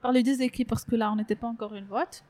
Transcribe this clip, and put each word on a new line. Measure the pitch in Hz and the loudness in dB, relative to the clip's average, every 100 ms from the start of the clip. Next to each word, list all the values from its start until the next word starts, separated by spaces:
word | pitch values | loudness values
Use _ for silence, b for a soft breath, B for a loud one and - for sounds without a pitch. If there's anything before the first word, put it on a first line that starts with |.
par | 247 | 4
les | 254 | 4
deux | 247 269 | 4 2
équipes, | 254 - 240 | 0 0 -2
parce | 226 - | -2 0
que | 233 | 0
là, | 214 | 2
on | 214 | 0
n'était | 214 214 | -2 -2
pas | 233 | -4
encore | 233 214 208 | -6 -8 -10
une | 196 | -6
boîte. | 202 359 - | -2 -2 -6